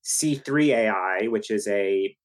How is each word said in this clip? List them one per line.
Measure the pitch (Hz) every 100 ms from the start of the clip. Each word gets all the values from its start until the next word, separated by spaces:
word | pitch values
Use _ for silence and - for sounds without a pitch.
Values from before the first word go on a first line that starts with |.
C | - - 156 143
three | - 143 151
A | 120 110
I, | 98 92 92 110
which | 113 104
is | 107 104
a | 101 98 98 98 -